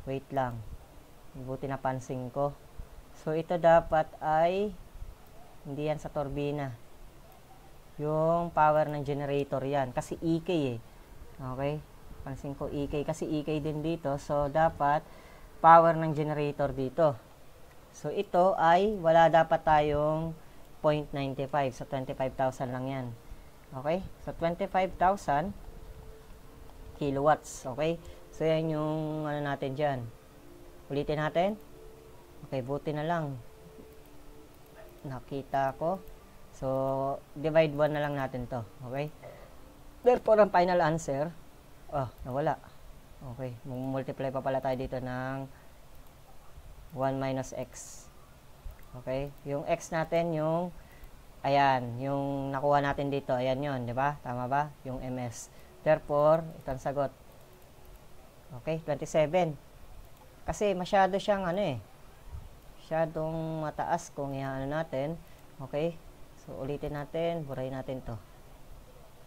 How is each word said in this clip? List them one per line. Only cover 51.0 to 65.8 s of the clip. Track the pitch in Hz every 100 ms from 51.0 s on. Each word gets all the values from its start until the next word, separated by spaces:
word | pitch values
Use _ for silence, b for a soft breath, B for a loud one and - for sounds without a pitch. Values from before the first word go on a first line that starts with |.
| B - - -
ayan, | 139 139 139 131 123 117
yung | 135 139 139 139 135
nakuha | 135 143 143
natin | 143 139 143
dito, | 139 135
ayan | 127 131 131
yun, | 147 131 120
di | 120
ba? | 139 143
Tama | 139 123 123
ba? | 139 147 143 135
Yung | 131
M | 127 127
S. | 123 - - B B -
Therefore, | 151 156 - 147 151 160 160 -
ito | -
ang | 131
sagot. | 147 139 135 - - - - - - - - - - - - - - 123
Okay, | 156 160 160
twenty-seven. | 139 156 170 151 180 170 143 - - - - - - - -
Kasi | - 165 208 180
masyado | 180 196 190 190
siyang | - 196 185
ano | 180
eh, | 196 123 - - - - - - - - - -
masyadong | - 160 160 160 156 160 160 160
mataas | 151 147 - 165 -
kung | - 139 135
ihaano | 135 135 135
natin. | 151 160 131 143 165 B B B -
Okay? | 131 147